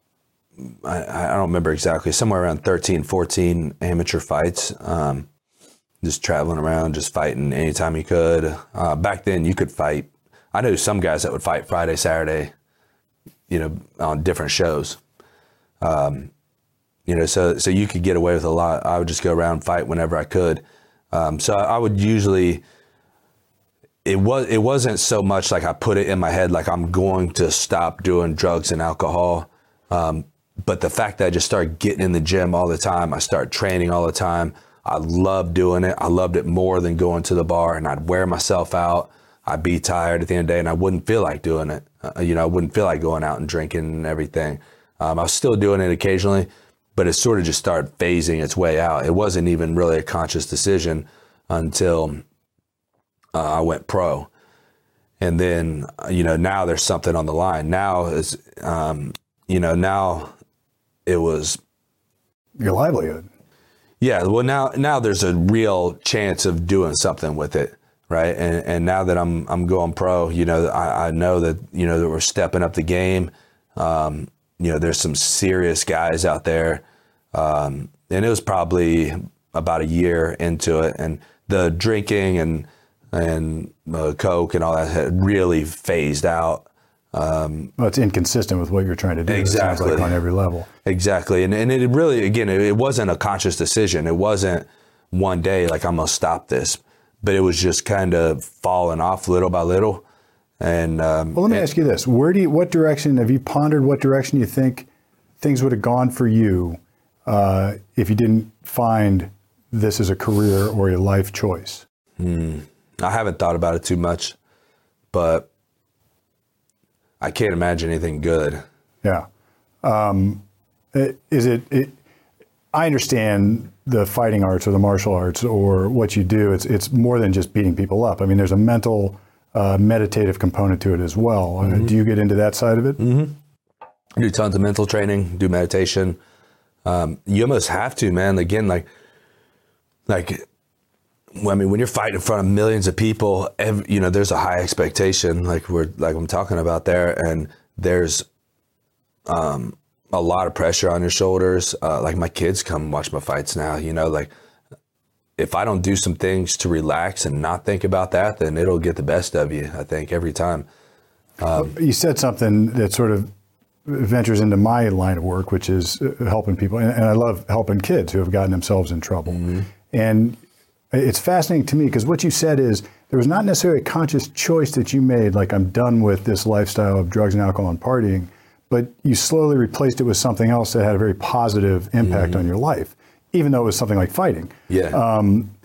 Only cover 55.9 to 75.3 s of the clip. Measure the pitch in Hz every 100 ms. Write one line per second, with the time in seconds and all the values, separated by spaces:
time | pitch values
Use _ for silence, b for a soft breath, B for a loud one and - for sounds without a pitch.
55.9 | - - 90 85 80 92 98 87 82 -
56.9 | 87 - 82 78 78 92 85 78 90 98
57.9 | 90 87 78 78 - _ - - 82 78
58.9 | 76 71 - _ _ - 92 85 85 92
59.9 | 98 95 80 73 - - _ _ _ _
60.9 | _ - 90 82 80 76 - _ _ _
61.9 | _ _ _ _ _ _ - 104 92 156
62.9 | 135 - - 87 _ _ b b b b
63.9 | b 127 95 92 113 127 139 135 131 143
64.9 | 135 113 95 92 87 90 113 107 92 87
65.9 | - - 113 101 82 95 82 85 98 85
66.9 | 73 90 76 78 76 73 78 - - _
67.9 | _ _ 82 85 - 85 85 - 85 85
68.9 | 95 90 87 87 85 - 87 87 92 85
69.9 | 82 92 90 80 85 85 82 85 - 85
70.9 | 60 85 82 87 90 82 80 - 90 85
71.9 | 82 82 80 - - 85 90 82 - 82
72.9 | 90 92 92 85 b b b b - 80
73.9 | 80 78 76 67 _ _ - 85 80 82
74.9 | 80 78 73 -